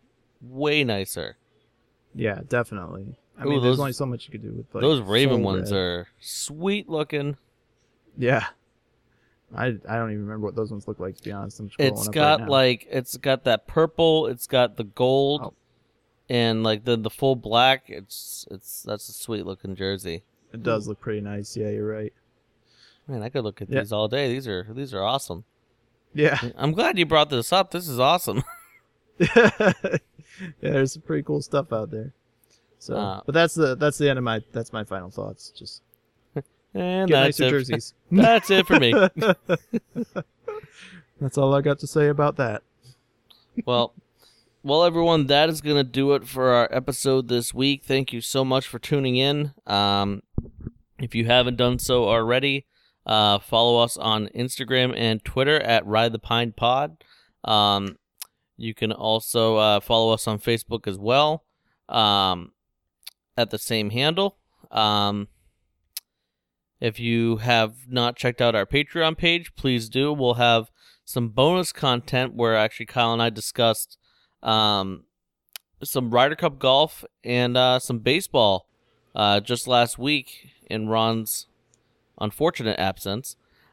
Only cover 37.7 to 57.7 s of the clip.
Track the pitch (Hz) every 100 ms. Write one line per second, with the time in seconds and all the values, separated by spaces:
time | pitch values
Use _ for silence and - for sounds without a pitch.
37.7 | - - _ - 180 226 233 - 190 180
38.7 | 156 120 208 185 - 220 180 - 165 -
39.7 | 226 _ 240 226 180 - _ - 427 -
40.7 | - - 180 _ - 135 143 135 139 147
41.7 | 139 143 156 147 147 147 147 120 107 _
42.7 | _ - _ _ _ _ _ _ - -
43.7 | 120 120 - _ _ _ _ _ _ 139
44.7 | 151 175 165 170 160 135 143 160 156 151
45.7 | 143 127 131 139 139 123 131 127 120 117
46.7 | 127 127 131 139 131 120 120 117 120 135
47.7 | 135 - 135 131 120 - 135 135 131 -
48.7 | 123 - 143 131 127 139 147 147 - -
49.7 | 101 101 101 101 101 - - 120 - -
50.7 | - _ - 120 117 117 123 123 120 123
51.7 | 123 - 123 104 113 113 123 139 139 -
52.7 | _ _ _ - 110 104 101 - 113 120
53.7 | 117 117 - 113 110 104 - 127 - 123
54.7 | 131 127 110 113 110 - 127 135 151 113
55.7 | 113 101 107 117 113 - 117 120 - 117
56.7 | 131 151 160 _ _ _ _ 110 107 104